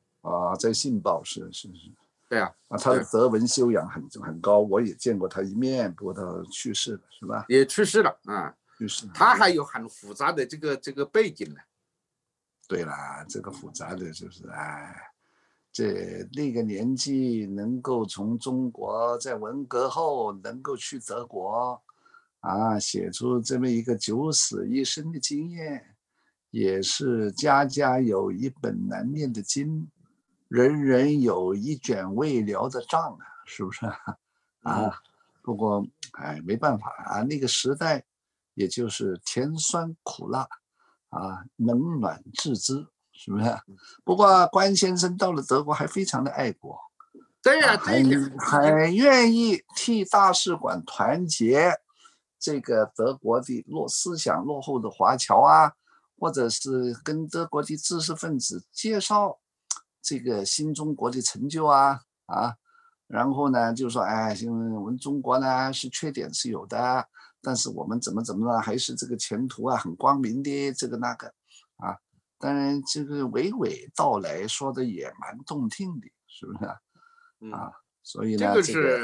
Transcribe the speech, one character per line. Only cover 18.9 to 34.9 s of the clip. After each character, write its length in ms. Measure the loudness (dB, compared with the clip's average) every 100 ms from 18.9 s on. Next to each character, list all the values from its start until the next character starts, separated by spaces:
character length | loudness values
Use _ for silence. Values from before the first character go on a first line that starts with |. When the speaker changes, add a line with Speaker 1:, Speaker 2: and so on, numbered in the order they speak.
| -2 0 -2
Speaker 1:
在 160 | -4 -6
文 280 | -6 -8
革 240 | -4 -2 0
后 460 | 0 0 0 -2
能 260 | -6 -10 -10
够 120 | -8 -8
去 240 | -8 -10
德 240 | -8 -10 -8
国， 520 | -8 -4 -2 -4 -6 _ _ _ -20 _ _
啊， 400 | -4 0 0 0
写 320 | -2 -4 -6
出 280 | -4 -2 -2
这 200 | 0 0
么 100 | 0
一 140 | 0
个 120 | 0 -2
九 360 | -2 -2 0
死 360 | 0 0 -2 -2
一 160 | -2
生 280 | -2 -4 -6
的 80 | -6
经 320 | -4 -4 -6
验， 440 | -8 -10 -10 -14 _ _ _ _ _ _
也 320 | -2 0 0
是 500 | -2 -2 0 0 -2
家 320 | 0 4 4
家 360 | 4 2 2 2
有 320 | 2 2 0
一 180 | -2 -6
本 380 | -4 -6 -4 -6
难 260 | -4 -4
念 180 | -4 -4
的 100 | -4
经， 440 | -4 -4 -2 -4 -8 _ _ _ _ _ -2
人 360 | 4 4 4
人 380 | 4 4 4 4
有 340 | 2 2 0 0
一 220 | -2 -4
卷 360 | -2 -4 -2 -2
未 260 | 0 0
了 260 | 0 -2 -2
的 140 | -4 -2
账 140 | -2
啊， 240 | -2 -8 -20 -20 -16
是 180 | -10
不 80 | -8
是 140 | -6 -8
啊？ 320 | -8 -12 -14 _ _ _ _
Speaker 2:
嗯。 100 | -4
Speaker 1:
啊， 280 | -2 -2